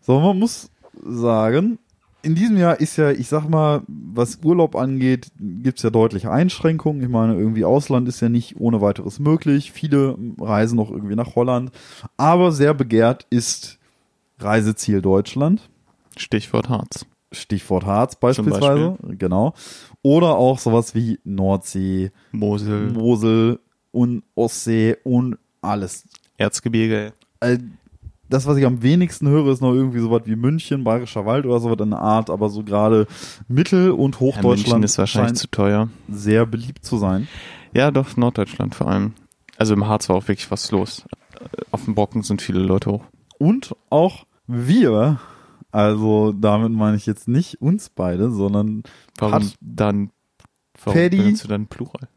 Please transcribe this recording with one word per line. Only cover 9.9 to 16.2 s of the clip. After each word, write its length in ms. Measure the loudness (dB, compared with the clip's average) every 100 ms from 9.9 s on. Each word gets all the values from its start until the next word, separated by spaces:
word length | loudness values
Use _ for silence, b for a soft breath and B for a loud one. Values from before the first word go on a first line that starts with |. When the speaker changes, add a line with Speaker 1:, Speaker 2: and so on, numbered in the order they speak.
| 0 0 -4 -12 -10
Speaker 1:
reisen 360 | -2 0 2
noch 140 | 0 -2
irgendwie 240 | -6 -6
nach 200 | -6 -2
Holland. 360 | 0 0 -2 -4 B B B B 0
Aber 340 | 2 4 4
sehr 220 | 4 2
begehrt 540 | 2 2 4 4 2 -2
ist 480 | -2 -2 -8 -12 -20 _ _ _ _ _ _
Reiseziel 600 | 0 0 0 -2 0 0
Deutschland. 680 | 2 2 0 -2 0 0 -2 _ _ _ _
Speaker 2:
Stichwort 500 | -18